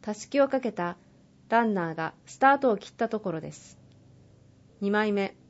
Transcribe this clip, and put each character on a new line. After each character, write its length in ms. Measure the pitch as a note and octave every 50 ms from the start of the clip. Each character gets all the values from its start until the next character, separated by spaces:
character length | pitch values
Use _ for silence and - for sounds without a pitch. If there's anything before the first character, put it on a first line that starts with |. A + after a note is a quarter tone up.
た 120 | - - G#3+
す 160 | - - -
き 100 | - C#4
を 80 | C#4 C#4
か 120 | C4+ C4+
け 120 | C4 A#3
た 260 | G3+ - F3 F3 F3 - - - - - - - _ _ - -
ラ 140 | - A#3 A#3+
ン 100 | A3+ G#3
ナ 200 | F#3+ E3+ E3 D#3+
ー 20 |
が 180 | E3 D#3+ D#3+ - - _
ス 120 | - - -
タ 160 | - C4 C#4
ー 60 | C#4
ト 100 | C#4 B3+
を 80 | A3 G3
切 120 | - -
っ 40 | -
た 160 | _ A#3+ A3
と 100 | - A3
こ 140 | G#3+ F#3+ E3
ろ 80 | D#3+
で 100 | D#3 D3+
す。 260 | D3+ - - - - - - - - - - - - - - - - - - - - - - - - -
二 100 | G3+ G3+
枚 200 | G3+ G#3 G#3+ G#3+
目。 240 | G3+ G3+ G3 G3 - - -